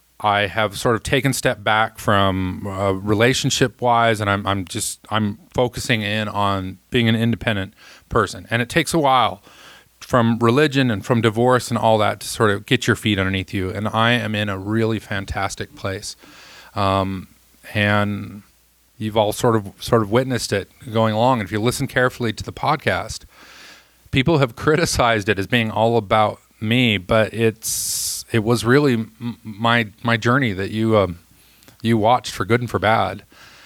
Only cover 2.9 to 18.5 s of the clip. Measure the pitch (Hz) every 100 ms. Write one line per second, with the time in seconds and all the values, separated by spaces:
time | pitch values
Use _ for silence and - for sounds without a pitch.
2.9 | 95 101 104 120 131 139 - 131 - 123
3.9 | 120 117 107 104 101 98 98 92 - -
4.9 | - - 107 104 101 - - 123 - -
5.9 | 117 104 107 104 98 101 98 95 95 -
6.9 | 127 117 113 117 113 - 104 95 - -
7.9 | - - 123 98 - 95 117 120 - 151
8.9 | 165 143 131 107 95 - - - - _
9.9 | _ - 127 117 113 117 123 151 135 127
10.9 | 104 - 120 113 104 123 127 - 117 113
11.9 | 110 104 104 - - 110 101 104 127 -
12.9 | 107 113 98 95 95 90 101 92 101 107
13.9 | 110 113 120 110 107 104 95 98 110 110
14.9 | 110 - 101 101 - 98 - 101 - 101
15.9 | 98 - - - - - - - - 98
16.9 | 98 95 95 - _ _ _ - 107 104
17.9 | 104 104 101 101 101 -